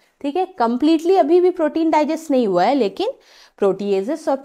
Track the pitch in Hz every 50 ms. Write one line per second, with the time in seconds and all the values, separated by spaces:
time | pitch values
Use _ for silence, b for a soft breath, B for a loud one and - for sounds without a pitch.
0 | _ _ _ _ - 285 285 370 370 370 - - 233 233 240 240 302 320 330 302
1 | 330 339 392 370 294 285 349 359 349 370 359 339 311 294 302 320 330 320 311 302
2 | 302 294 320 320 - - 269 254 233 196 180 175 185 233 285 269 214 196 - -
3 | 392 508 - b b b b b b b b - 208 190 185 196 202 202 196 196
4 | 196 247 320 311 - 320 269 269